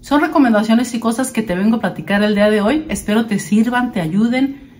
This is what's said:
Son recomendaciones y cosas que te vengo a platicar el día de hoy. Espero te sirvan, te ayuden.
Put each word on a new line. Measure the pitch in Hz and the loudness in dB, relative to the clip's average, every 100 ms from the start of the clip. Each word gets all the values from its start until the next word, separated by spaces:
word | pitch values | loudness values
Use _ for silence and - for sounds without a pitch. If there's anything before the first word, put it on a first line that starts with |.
Son | - 285 | 0 0
recomendaciones | 320 330 254 214 214 226 247 | 2 2 2 2 2 0 0
y | 233 | -4
cosas | 226 233 262 | -4 -2 -4
que | - | -4
te | 214 180 | -4 0
vengo | 208 226 | 0 0
a | |
platicar | 196 - - 202 | -2 -6 -2 0
el | 208 208 | 2 4
día | 214 | 4
de | 214 | 4
hoy. | 208 302 311 | 2 0 -2
Espero | 202 - 214 226 | -8 -2 0 0
te | 202 | -4
sirvan, | - 208 226 247 247 | 0 0 2 0 -2
te | 208 | -4
ayuden. | 160 190 233 254 269 - - | -2 0 0 0 -2 -4 -18